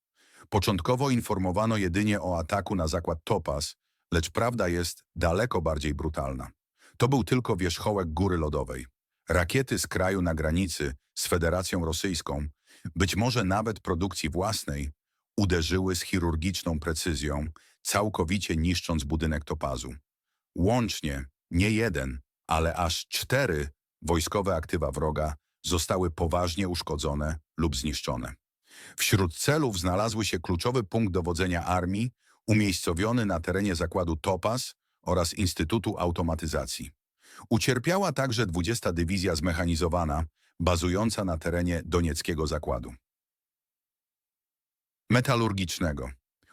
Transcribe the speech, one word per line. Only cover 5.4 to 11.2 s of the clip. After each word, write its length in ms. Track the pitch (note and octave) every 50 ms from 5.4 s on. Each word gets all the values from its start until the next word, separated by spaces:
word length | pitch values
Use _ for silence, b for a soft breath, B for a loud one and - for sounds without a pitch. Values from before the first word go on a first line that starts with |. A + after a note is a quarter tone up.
| A#2+ B2 - G2
bardziej 320 | D#2 E2 D#2 D2+ D2 D#2 C#2+
brutalna. 560 | C#2 D2 D#2 - D2+ C#2 C#2 C2+ B1+ C2 - - _ _ _ _ b b b b
To 100 | b -
był 160 | C3+ C#3+ C3 G#2
tylko 320 | - C3 B2+ A#2+ - G#2+
wierzchołek 580 | E2+ F#2+ F2 - - - A2 G#2 G2 F2+ D#2+ D#2
góry 240 | E2+ G2 G2 F2+
lodowej. 480 | E2 D#2 D2+ D2+ D2 C2 - B1+ B1+ B1 - _ _ _ _ _ _ _ -
Rakiety 500 | E2+ F2+ E2+ E2 - C3 C3 - A#2 F#2
z 80 | -
kraju 340 | - - F#2 F#2 F#2 G2 F#2+
na 120 | F2+ E2+ D#2+
granicy 640 | D#2 D#2 D#2 D#2+ F2+ G2 F2 - - D2 C#2 C2+ - _ _ -
z 120 | -